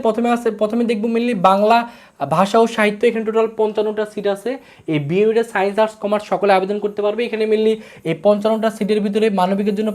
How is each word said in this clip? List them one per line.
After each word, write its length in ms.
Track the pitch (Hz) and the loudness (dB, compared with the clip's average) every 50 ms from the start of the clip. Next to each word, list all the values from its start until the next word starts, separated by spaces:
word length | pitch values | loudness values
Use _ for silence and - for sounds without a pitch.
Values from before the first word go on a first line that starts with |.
| - | 4
প্রথমে 220 | 226 214 233 233 240 240 | 2 0 0 0 0 0
আছে, 120 | 233 240 233 214 214 | 0 0 -4 -2 -2
প্রথমে 220 | 220 208 226 240 240 214 | -2 -2 0 0 0 0
দেখবো 160 | 240 208 208 233 226 | 0 -2 -2 -2 -2
mainly 200 | 233 240 240 247 190 170 185 | 0 0 0 0 2 4 4
বাংলা 280 | 196 196 208 214 226 233 233 - - - - - _ - 143 139 | 4 4 4 4 4 2 2 -2 -8 -18 -20 -20 _ -8 -6 -2
ভাষা 280 | 156 165 196 202 - 226 233 | 2 2 2 4 4 4 2
ও 20 | 226 233 | 2 2
সাহিত্য। 240 | 220 214 208 208 208 240 240 | 0 0 0 0 2 0 0
এখানে 160 | 220 226 220 214 | 0 0 -2 -2
টোটাল 180 | 214 220 220 220 220 - | 0 0 0 0 0 -2
পঞ্চান্নটা 440 | 214 214 208 220 208 214 208 214 214 214 - | -2 -2 0 -2 -2 -2 -2 -4 -6 -6 -6
সিট 140 | 214 196 | -4 -4
আছে। 240 | 202 196 196 - 233 269 262 - - - - _ - 160 | -4 -4 -4 -4 -6 -8 -8 -10 -18 -20 -14 _ -4 -4
এই 60 | 147 143 143 | -2 -2 0
বি 80 | 170 196 | 0 2
ইউনিটে 240 | 214 220 220 226 226 226 - | 2 2 2 0 -2 0 -2
সায়েন্স, 240 | 202 190 202 196 214 | -2 -2 0 0 0
আর্টস, 180 | 220 214 - - - | 0 0 -2 -6 -4
কমার্স 220 | 208 208 208 208 - 190 | -2 -2 -2 -2 -2 -2
সকলে 200 | 180 - 196 196 190 | 0 2 4 4 4
আবেদন 200 | 185 190 202 208 208 | 2 0 -2 -4 -4
করতে 160 | 208 202 - 202 | -4 -4 -2 -2
পারবে। 180 | 208 208 220 240 | -2 -2 -2 -4
এখানে 200 | 220 220 220 220 214 214 | -4 -2 -2 0 0 0
mainly 220 | 214 220 220 220 220 - - - - - 160 | 2 2 0 0 -2 -4 -12 -20 -8 -6 -6
এই 60 | 165 160 - | -4 0 2
পঞ্চান্নটা 440 | 202 208 202 208 214 220 220 208 226 | 2 2 2 2 0 0 0 0 -2
সিটের 300 | 214 - 208 190 214 214 | -2 -2 -2 -2 0 0
ভিতরে 260 | 208 214 196 214 214 220 | 0 0 0 0 0 0
মানবিকের 440 | 196 190 180 180 196 196 208 208 208 214 | 2 2 0 0 0 0 0 -2 -2 -2
জন্য 120 | 220 214 | -2 -4